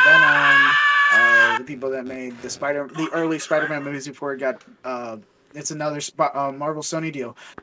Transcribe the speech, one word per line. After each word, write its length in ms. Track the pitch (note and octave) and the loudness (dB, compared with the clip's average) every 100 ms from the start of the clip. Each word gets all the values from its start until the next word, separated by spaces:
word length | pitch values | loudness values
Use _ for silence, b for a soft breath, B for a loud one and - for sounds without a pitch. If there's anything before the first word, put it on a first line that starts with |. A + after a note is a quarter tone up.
Venom, 1500 | - - - - - C5+ C#5 - - - C#5 C#5 C5+ C5+ B4 | 6 8 6 4 4 4 4 4 2 2 4 4 4 4 4
uh, 40 | - | 0
the 40 | |
people 260 | - C3 C3+ | -6 -6 -4
that 140 | C3 B2+ | -6 -6
made 320 | C3 B2+ A#2+ | -10 -12 -12
the 80 | B2 | -10
Spider, 400 | - C#3+ C#3+ C#3 | -6 -4 -4 -4
the 140 | D#3+ D#3+ | -6 -4
early 260 | E3 D#3+ D#3 | -2 -2 -2
Spider-Man 420 | - D3+ D3+ D3+ | 0 0 0 -4
movies 240 | C#3+ C#3+ C#3 | -6 -8 -10
before 280 | C3 C#3+ | -10 -8
it 60 | C3 | -4
got, 220 | C3+ A#2+ - A#2+ | -4 -6 -12 _
uh, 320 | B2+ B2 A#2 A2 - _ _ D3+ | -10 -8 -10 -12 -18 _ _ -12
it's 140 | C#3+ | -8
another 300 | D#3 D3+ D3 | -4 -4 -4
Sp-, 300 | - - D#3 | -6 0 0
uh, 180 | C#3 C#3 | 2 -4
Marvel 300 | C3+ D3+ D#3 | -4 -6 -4
Sony 320 | - D#3+ D#3+ | -4 -4 -4
deal, 240 | C#3+ A#2 - B B | -6 -10 -12 B B